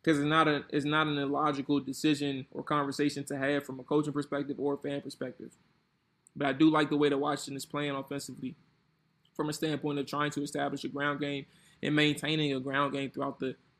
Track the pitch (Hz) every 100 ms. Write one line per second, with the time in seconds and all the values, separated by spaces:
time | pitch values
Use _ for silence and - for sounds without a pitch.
0 | 165 147 147 160 156 143 - 151 143 156
1 | 151 147 139 143 151 139 131 143 135 131
2 | 156 143 143 135 131 - - 147 139 135
3 | 147 143 143 143 135 143 139 131 127 151
4 | 147 147 135 143 143 123 139 143 147 143
5 | 139 - 131 - 120 _ _ _ _ _
6 | _ _ _ - 143 131 156 151 147 147
7 | 147 139 147 143 - 139 - 147 147 139
8 | 131 143 - 127 127 - _ _ _ _
9 | _ _ _ - 151 151 156 147 151 143
10 | 131 143 147 143 143 143 143 139 135 139
11 | 143 143 143 139 139 _ _ _ - 147
12 | 151 151 143 156 147 135 131 139 143 139
13 | 135 139 139 131 131 120 _